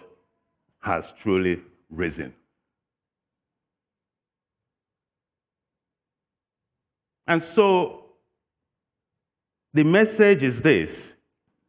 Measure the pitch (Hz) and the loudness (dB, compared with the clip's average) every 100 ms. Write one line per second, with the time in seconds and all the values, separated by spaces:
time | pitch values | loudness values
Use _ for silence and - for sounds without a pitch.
0 | - _ _ _ _ _ _ _ 107 85 | -14 _ _ _ _ _ _ _ -6 -6
1 | - - 107 92 92 87 - _ _ 80 | -8 -10 -4 -2 -2 -4 -10 _ _ -8
2 | 87 78 65 - _ _ _ _ _ _ | -8 -8 -14 -18 _ _ _ _ _ _
3 | _ _ _ _ _ _ _ _ _ _ | _ _ _ _ _ _ _ _ _ _
4 | _ _ _ _ _ _ _ _ _ _ | _ _ _ _ _ _ _ _ _ _
5 | _ _ _ _ _ _ _ _ _ _ | _ _ _ _ _ _ _ _ _ _
6 | _ _ _ _ _ _ _ _ _ _ | _ _ _ _ _ _ _ _ _ _
7 | _ _ - 165 165 - 202 185 165 - | _ _ -4 -2 0 2 2 2 -2 -8
8 | - _ _ _ _ _ _ _ _ _ | -20 _ _ _ _ _ _ _ _ _
9 | _ _ _ _ _ _ _ 147 151 185 | _ _ _ _ _ _ _ 0 4 4
10 | 220 214 208 180 131 113 151 107 78 - | 2 4 4 4 0 0 2 2 0 -8
11 | - - _ _ _ _ | -16 -20 _ _ _ _